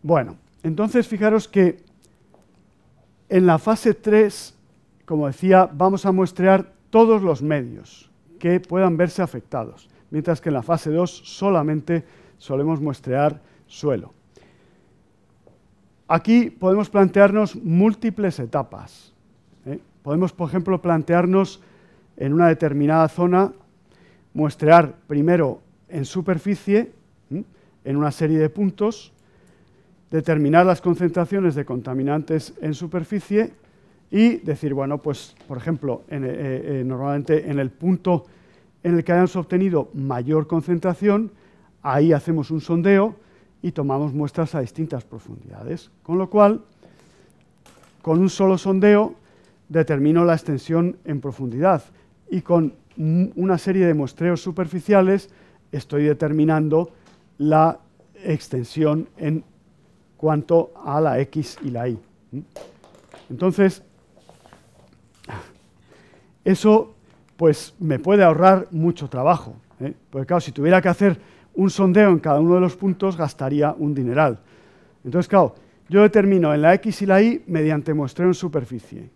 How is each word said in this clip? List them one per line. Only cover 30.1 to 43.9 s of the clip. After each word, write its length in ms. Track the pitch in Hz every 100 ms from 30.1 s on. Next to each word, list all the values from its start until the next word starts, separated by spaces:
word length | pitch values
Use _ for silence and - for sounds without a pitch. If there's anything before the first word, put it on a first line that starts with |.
determinar 540 | 156 151 156 143 170
las 160 | 185 175
concentraciones 760 | 180 170 175 175 170 202 180
de 100 | 143
contaminantes 880 | 135 127 120 131 135 151 143 160 - -
en 120 | 160
superficie 800 | 147 170 180 165 208 - 202 226 - _ _ _ _ _
y 260 | 202 233 202
decir, 360 | 156 143 147
bueno, 280 | 135 135 147
pues, 340 | 151 135 - _ -
por 100 | 127
ejemplo, 460 | 131 160 139 117 -
en, 160 | 143
eh, 40 | 131
eh, 520 | - 139 131 - 135
normalmente 640 | 127 127 139 143 143 156 160
en 100 | 143
el 120 | 131
punto 540 | - 175 180 185 175 - _ _ _ _ _
en 120 | 175
el 80 | 170
que 100 | 165
hayamos 220 | 175 180
obtenido 540 | 185 156 180 196 160 -
mayor 520 | 147 135 123 123 156
concentración, 840 | 151 165 156 175 185 170 208 202 220 _ _ _ _ _
ahí 320 | 143 135 160
hacemos 380 | 151 - 160 139
un 100 | 160
sondeo 540 | - 170 185 196 220 214 _ _ _ _
y 100 | 175
tomamos 420 | - 139